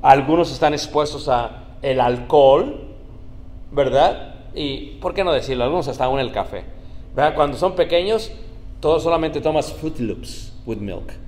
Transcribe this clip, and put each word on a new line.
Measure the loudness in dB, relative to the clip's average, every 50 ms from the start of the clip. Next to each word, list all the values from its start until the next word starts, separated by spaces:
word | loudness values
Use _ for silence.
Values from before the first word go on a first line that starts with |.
algunos | 10 8 8 8 8 2 2 2 2 0
están | 0 0 2 2 2
expuestos | 0 -4 -2 0 0 0 0 -2 -6 -2 0
a | 0 2 0 -2 -8 -12 -16 -16 -16 -6
el | -2 0 2 2
alcohol, | 4 2 2 0 -2 4 6 8 10 10 8 8 4 0 -4 -10 -12 -14 -16 -16 -16 -16 -16 -16 -16 -16 -16 -16 -16 -16 -14 -16 -14 -6
¿verdad? | 0 0 2 4 6 6 6 6 4 0 -8 -14 -14 -16 -16 -12 -10
Y, | -6 -6 -6 -6 -6 -8 -12 -14 -8
¿por | -6 -6 -2
qué | 0 0
no | 2
decirlo? | 2 0 0 0 -2 0 0
Algunos | 0 0 0 -2 -2
hasta | -2 -2 0
aún | 0 2 0
el | -2 -2 -2
café, | -4 -4 -4 -6 -10 -10 -10 -14 -14 -14 -14 -12 -12 -14 -8 -2
¿verdad? | 0 0 2 4
Cuando | 2 0 0 2 0
son | 0 0 2
pequeños, | 2 0 2 2 2 2 2 0 -2 -2 -6 -12 -12 -14 -14 -14 -14 -14 -14 -14 -4
todo | 0 2 2 2
solamente | 2 2 2 2 0 0 -2 -2
tomas | -2 2 2 2 0 0
Fruit | -6 -6 -6 -6 -4 -2
Loops | -2 -2 -4 -4 -8 -10 -10 -10 -10 -12 -12 -12 -8
with | -8 -6 -6
milk. | -6 -6 -6 -8 -8 -10 -10 -12 -12